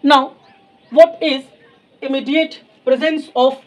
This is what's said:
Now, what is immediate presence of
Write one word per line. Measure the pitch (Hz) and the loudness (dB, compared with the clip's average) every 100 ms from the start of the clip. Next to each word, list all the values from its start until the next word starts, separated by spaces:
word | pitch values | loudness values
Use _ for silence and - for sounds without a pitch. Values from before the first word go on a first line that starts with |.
Now, | 285 285 269 - _ _ _ _ _ | 4 2 0 -12 _ _ _ _ _
what | 262 330 330 320 | 4 4 4 -4
is | 269 - _ _ _ _ _ | -4 -10 _ _ _ _ _
immediate | 269 269 214 302 320 - _ _ - | -8 -8 -2 -2 -2 -8 _ _ -4
presence | 262 311 311 - 247 | -2 -2 -4 -6 -2
of | 254 269 | -2 -2